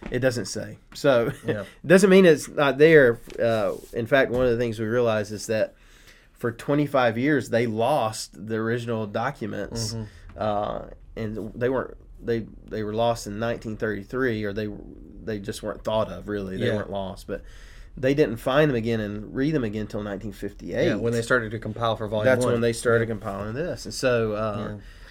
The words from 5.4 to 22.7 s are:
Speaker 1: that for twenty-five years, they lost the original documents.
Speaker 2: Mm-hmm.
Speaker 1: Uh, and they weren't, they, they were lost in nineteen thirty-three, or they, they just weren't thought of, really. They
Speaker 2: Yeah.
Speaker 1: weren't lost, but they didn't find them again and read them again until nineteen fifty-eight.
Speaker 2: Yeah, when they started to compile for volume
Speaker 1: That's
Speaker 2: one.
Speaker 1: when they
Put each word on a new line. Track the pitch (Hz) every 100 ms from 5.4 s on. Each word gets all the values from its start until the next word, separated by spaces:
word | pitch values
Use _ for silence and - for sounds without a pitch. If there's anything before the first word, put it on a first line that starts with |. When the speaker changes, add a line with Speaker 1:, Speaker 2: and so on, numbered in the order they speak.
| -
Speaker 1:
that | 110 98 - _ - - - _
for | - 120
twenty-five | 113 - 147 147 135 120 113
years, | 139 143 117
they | 113 117
lost | 110 120 147 110 110 - 71 104
the | 110
original | 113 120 117 113 104
documents. | 110 123 143 104 104 98 117 113
Speaker 2:
Mm-hmm. | 113 107 - - -
Speaker 1:
Uh, | 107 104 80 58 - - - -
and | 110 107 104
they | 107 123
weren't, | 127 - - - -
they, | - 117 - - -
they | 107
were | 104
lost | 107 117 117 107
in | 101
nineteen | 117 117 117 107
thirty-three, | 110 101 98 127 131 107
or | 104
they, | 101 107 101 - 71 78 95
they | 87 107
just | 101 -
weren't | 107 -
thought | - 110 101
of, | 90 95
really. | 104 95 95
They | 120
Speaker 2:
Yeah. |
Speaker 1:
weren't | 107 98
lost, | 98 95 95 -
but | 98 - - - - - -
they | 131
didn't | 143 127 113
find | 135 135 156
them | 120
again | 113 113
and | 104 104 104
read | 113 143
them | 151
again | 113 107
until | 104 107
nineteen | 104 98 107
fifty-eight. | 95 98 - 98 107 165
Speaker 2:
Yeah, | 107
when | 117
they | 117
started | 113 127 110
to | 110
compile | 110 107 117 107
for | 107
volume | 107 117
Speaker 1:
That's | 127
Speaker 2:
one. | 123
Speaker 1:
when | 117
they | 117